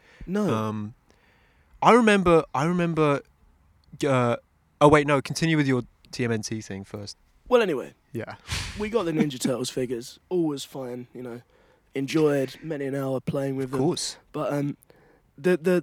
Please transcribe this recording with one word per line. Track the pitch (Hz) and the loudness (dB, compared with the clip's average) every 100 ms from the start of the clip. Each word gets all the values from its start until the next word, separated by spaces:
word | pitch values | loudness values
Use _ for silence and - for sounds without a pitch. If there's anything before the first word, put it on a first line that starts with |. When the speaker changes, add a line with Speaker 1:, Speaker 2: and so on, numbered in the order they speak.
| _ - - | _ -18 -6
Speaker 1:
No. | 202 202 | -2 0
Speaker 2:
Um, | 113 110 107 107 - _ _ _ _ _ _ _ - | 0 -2 -4 -8 -14 _ _ _ _ _ _ _ 0
I | 151 | 6
remember, | 233 220 202 175 165 - | 6 6 4 6 4 4
I | 123 | 0
remember, | 156 180 170 160 151 139 - _ _ _ _ _ _ - 147 | 0 0 0 2 2 0 -4 _ _ _ _ _ _ -4 0
uh, | 127 120 117 - _ _ - | 2 2 -2 -6 _ _ 4
oh | 147 | 6
wait, | 151 143 | 6 4
no, | 143 | 0
continue | - 147 165 156 | 0 -2 2 2
with | 139 | 2
your | 127 117 _ - | 0 -2 _ -14
T | - | -6
M | 120 | -2
N | 110 | -2
T | - 113 | -4 -8
thing | - 98 | -10 -12
first. | 98 107 101 - _ _ - | -12 -14 -14 -18 _ _ 0
Speaker 1:
Well, | 247 | 2
anyway. | 202 131 87 - _ | 2 -2 -6 -16 _
Speaker 2:
Yeah. | 117 107 - - - - 202 | -10 -10 -12 -10 -8 -8 -8
Speaker 1:
We | 214 | -4
got | 220 | -2
the | 165 | 0
Ninja | 156 151 127 | 0 0 -2
Turtles | - 123 123 | -2 -2 -4
figures. | 131 127 117 127 - - | -4 -4 -6 -10 -16 -6
All | 180 160 | -2 -2
was | 139 | -4
fine, | - 143 127 123 123 | -10 -12 -10 -12 -14
you | 120 | -14
know. | 123 120 - _ _ _ _ | -14 -14 -18 _ _ _ _
Enjoyed | 135 135 160 151 143 131 - | -6 -2 2 2 2 -2 -6
many | 160 147 139 | -10 -6 -6
an | 139 | -4
hour | 135 131 | -4 -4
playing | - 143 139 | -4 -4 -4
with | 135 131 | -4 -4
Speaker 2:
Of | |
Speaker 1:
them. | 131 | -2
Speaker 2:
course. | 151 135 - - _ | 0 -2 -6 -12 _
Speaker 1:
But, | 147 123 | -6 -4
um, | 143 143 - _ _ _ _ _ - | -2 -4 -6 _ _ _ _ _ -4
the, | 180 175 | 0 2
the, | 180 180 | 2 0